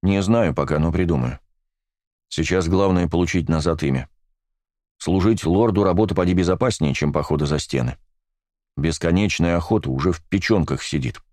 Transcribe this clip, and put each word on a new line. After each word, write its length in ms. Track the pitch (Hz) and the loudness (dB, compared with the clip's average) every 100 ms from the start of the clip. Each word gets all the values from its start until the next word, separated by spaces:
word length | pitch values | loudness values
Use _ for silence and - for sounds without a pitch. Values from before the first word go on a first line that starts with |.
Не 180 | 92 98 | 2 2
знаю 320 | 95 117 98 | 2 2 2
пока, 240 | 76 71 76 | 0 -2 0
но 140 | 80 | 0
придумаю. 460 | 82 87 78 62 65 _ _ _ _ _ _ _ _ _ | 0 0 0 -2 -6 _ _ _ _ _ _ _ _ _
Сейчас 400 | - 80 92 82 | -6 0 0 2
главное — 400 | 92 98 92 87 | 2 2 2 0
получить 400 | 82 87 92 80 | 0 0 -2 0
назад 340 | 80 76 80 | -2 0 -2
имя. 280 | 73 65 64 _ _ _ _ _ _ _ _ _ | -2 -4 -6 _ _ _ _ _ _ _ _ _
Служить 480 | - 92 92 113 - | -2 2 2 2 2
лорду 360 | 90 117 98 | 2 2 4
работа 320 | 95 87 107 | 2 2 2
поди 200 | - 90 | 2 2
безопаснее, 580 | 92 87 92 127 - 76 | 2 2 2 0 0 -2
чем 220 | 67 73 | 0 -2
походы 320 | 71 71 78 71 | -2 -2 -2 0
за 120 | 73 | -2
стены. 380 | - 67 62 - _ _ _ _ _ _ _ - | -2 -4 -4 -8 _ _ _ _ _ _ _ -4
Бесконечная 800 | 76 80 85 87 104 - 85 85 | -4 -2 0 2 0 0 0 0
охота 340 | 82 110 71 | 0 -2 0
уже 220 | 65 78 | -2 -2
в 100 | 82 | -4
печенках 600 | - 98 - 107 73 67 | -4 -4 0 0 0 -4
сидит. 400 | - 76 64 - - | -4 -4 -6 -10 -18